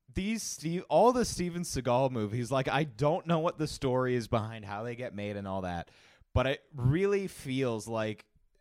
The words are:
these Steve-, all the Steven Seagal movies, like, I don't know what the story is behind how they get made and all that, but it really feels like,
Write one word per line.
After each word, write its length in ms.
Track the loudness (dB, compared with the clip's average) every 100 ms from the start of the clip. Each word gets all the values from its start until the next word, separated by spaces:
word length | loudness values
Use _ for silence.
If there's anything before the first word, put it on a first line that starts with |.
| _
these 280 | -6 -4 -4
Steve-, 420 | -6 -6 -4 -4 2
all 240 | 6 6
the 140 | 4 0
Steven 360 | -2 -4 -4
Seagal 480 | -6 -4 0 2 2
movies, 400 | 0 -2 -4 -2
like, 160 | 0 2
I 160 | 2
don't 420 | 0 2 2 2 2
know 140 | 2
what 180 | 2 0
the 80 | -2
story 480 | 0 2 4 4
is 120 | 2 2
behind 380 | 0 0 -6
how 180 | -8 -8
they 120 | -6 -8
get 180 | -8
made 220 | -6 -6 -6
and 100 | -4
all 140 | -4
that, 280 | -4 -4 -8 _ -20 _ _
but 140 | 0 0
it 160 | -2 _
really 520 | -2 2 2 2 0 -2
feels 600 | -8 -6 -2 0 -2 -4
like, 380 | -4 -4 -6 -12 _ _ _